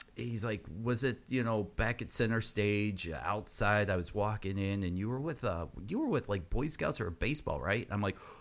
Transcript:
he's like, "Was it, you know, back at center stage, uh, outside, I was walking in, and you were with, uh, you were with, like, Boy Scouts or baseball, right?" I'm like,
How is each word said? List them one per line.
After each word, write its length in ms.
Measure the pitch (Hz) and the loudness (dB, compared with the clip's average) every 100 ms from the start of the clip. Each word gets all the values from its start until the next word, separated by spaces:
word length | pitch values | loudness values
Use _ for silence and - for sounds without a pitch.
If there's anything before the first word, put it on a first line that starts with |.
| - | -16
he's 300 | - 120 113 | -8 -4 -2
like, 200 | 113 107 - 85 | -2 -4 -6 -4
"Was 200 | 113 120 | 0 2
it, 200 | 131 117 - | 0 -2 -2
you 140 | 127 | 0
know, 200 | 117 110 | 2 2
back 380 | 101 - 117 117 | 0 0 0 0
at 80 | 107 | -4
center 280 | - 113 113 | 0 2 2
stage, 680 | - - 104 104 104 95 82 | 0 2 4 4 2 -2 -4
uh, 120 | 71 | -4
outside, 680 | 85 107 - - 104 104 101 | -2 -4 -4 0 4 4 4
I 60 | 92 | 2
was 180 | 85 | 0
walking 440 | 104 104 104 98 98 | 0 0 0 -2 -2
in, 240 | 98 101 | 0 0
and 120 | 90 90 | 0 0
you 100 | 107 | -2
were 120 | 131 | -2
with, 240 | 160 147 | -4 -2
uh, 220 | 110 85 - - 104 | -2 -2 -4 -8 -4
you 100 | 220 | -2
were 80 | 302 | 0
with, 200 | 151 - | 0 0
like, 220 | 101 82 | -2 0
Boy 180 | 120 151 | 0 0
Scouts 320 | - 151 147 | 0 -2 0
or 100 | 90 | -4
baseball, 500 | 82 107 151 - 73 | 0 0 0 -2 -2
right?" 260 | 78 110 - | 2 0 2
I'm 100 | 101 | 0
like, 140 | 101 - - - | 0 -2 -10 -18